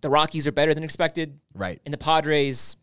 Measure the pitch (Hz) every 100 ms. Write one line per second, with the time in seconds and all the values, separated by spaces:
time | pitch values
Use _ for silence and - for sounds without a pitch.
0 | 147 147 156 165 143 143 156 151 156 -
1 | 160 165 160 143 _ - 95 87 - 147
2 | 156 160 151 151 143 127 - -